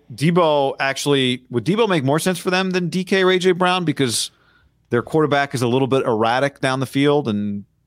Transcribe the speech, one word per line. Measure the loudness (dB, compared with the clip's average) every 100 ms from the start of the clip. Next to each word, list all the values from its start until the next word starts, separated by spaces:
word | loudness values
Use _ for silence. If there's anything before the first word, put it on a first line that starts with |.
| _
Deebo | -4 0 2 4 2 0 -2
actually, | -4 -2 0 2 0 -2 -6
would | -4 -2
Deebo | 0 2
make | 2
more | 0 0
sense | 0 -4
for | -2
them | -2 -2
than | -2 -2
D | -4
K | -2 2
or | 2
A | 2
J | 2
Brown? | 2 0 0 -2
Because | -2 -2 -2 -6 -12 _ _ _ _ _
their | -2
quarterback | 0 0 2 2 0
is | -2
a | 0
little | 0 2
bit | 0 0
erratic | 0 2 2 -2 -2
down | -4 -2
the | -4
field | 0 2 2 0
and | -4 -4 -8 -12 _